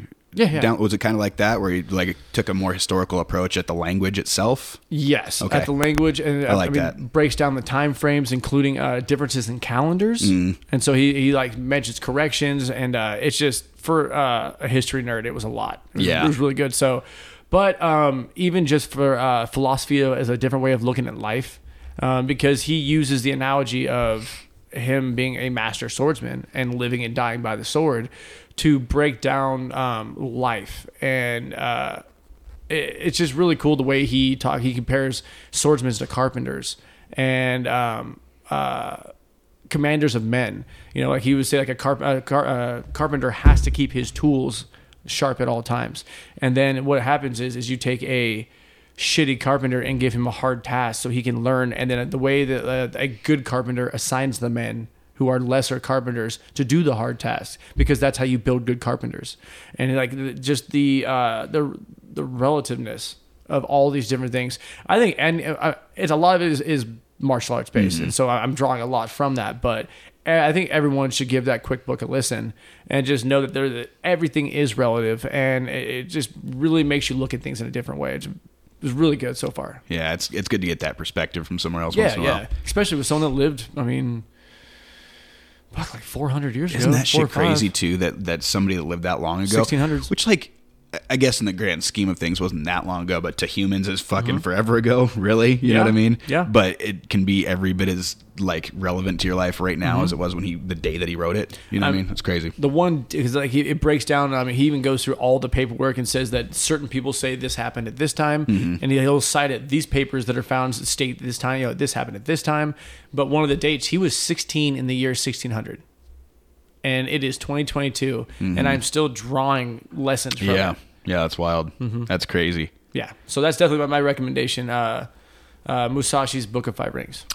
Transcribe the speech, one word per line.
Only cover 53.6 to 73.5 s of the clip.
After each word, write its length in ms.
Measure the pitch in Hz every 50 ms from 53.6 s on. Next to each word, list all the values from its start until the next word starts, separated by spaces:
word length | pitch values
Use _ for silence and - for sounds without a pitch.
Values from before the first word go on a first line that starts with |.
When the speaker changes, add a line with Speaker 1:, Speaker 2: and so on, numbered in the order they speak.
| 117 123 123 123 123 -
Speaker 1:
assigns 500 | - 113 - - 131 131 135 135 110 -
the 100 | 120 120
men 380 | 117 120 113 113 113 117 113 - _ _ _ _ _
who 140 | - 135 127
are 100 | 127 127
lesser 380 | 127 120 131 135 123 - 131 127
carpenters 580 | - - 131 135 120 123 120 117 110 113 - - - - -
to 100 | - 135
do 180 | 113 147 175
the 140 | 165 143 117
hard 220 | 107 117 123 120 -
tasks, 360 | - 120 - - - - - - - - -
because 240 | - - - 143 113
that's 180 | 139 135 - 131
how 60 | 131
you 140 | 131 127 120
build 260 | - 131 127 123 117
good 140 | 123 117 120
carpenters. 560 | - 120 127 - 123 117 - - - - - _ - - - - - - -
And, 180 | - 127 131 131
like, 140 | 135 127 120
the, 220 | 131 135 135 135 120
just 360 | 131 127 135 147 127 - -
the, 320 | - 143 143 139 135 135 -
uh, 400 | 127 131 127 123 113 110 110 -
the, 320 | - 156 151 147 135 - - - - - - - -
the 120 | - 151 143
relativeness 920 | 131 127 120 127 139 151 147 - - 123 127 120 107 117 113 - - - - _ _ _ - _ -
of 140 | - 135 -
all 260 | - 143 139 139 143
these 180 | 139 139 117 104
different 240 | 131 123 131 120
things. 260 | 123 127 123 127 - - - - - - -
I 120 | - 185 226
think, 180 | 247 185 - -
and, 220 | 147 165 165 165
uh, 320 | - 156 147 - 143 160 - - - _ -
it's, 140 | 202 190 151
a 60 | 151
lot 200 | 156 175 180 185
of 60 | 175
it 80 | 175 165
is, 100 | 147 135
is 260 | - 160 156 135 113 113 113 117 _ _ _ -
martial 340 | 139 135 127 117 - - 120
arts 140 | 123 - -
based, 260 | - 117 101 92 82
Speaker 2:
Mm-hmm. 80 | 82 80
Speaker 1:
and 100 | - -
so 140 | - 131 123
I, 140 | 123 113
I'm 120 | 117 131 -
drawing 280 | 117 135 135 127 120
a 40 | 117
lot 220 | 127 127 117 113 113
from 260 | - - 143 139 131
that, 260 | 120 104 113 120 120
but 260 | - 123 113 110 - - - - - - _ _ -
I 260 | 160 165 165 151 151 156
think 160 | - 175 -
everyone 400 | 151 156 147 143 139 139 135 131
should 180 | 123 - 131 120
give 160 | 131 131 120
that 180 | 131 120 117
quick 220 | - - 131 120 -
book 160 | 127 123 -
a 60 | 117
listen 480 | 117 131 135 120 - 123 110 113 113 - _ - - - - _ -
and 160 | 135 139 131
just 180 | 131 143 120 117
know 160 | 131 139 139
that 100 | 135 135